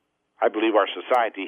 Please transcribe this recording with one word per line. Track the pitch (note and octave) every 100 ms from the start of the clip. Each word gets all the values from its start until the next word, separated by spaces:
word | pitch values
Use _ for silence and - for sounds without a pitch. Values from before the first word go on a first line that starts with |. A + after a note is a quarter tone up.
| _ _ _ _
I | A2+
believe | G#2+ A2+
our | G#2 G2
society | F#2 - B2 A#2 G2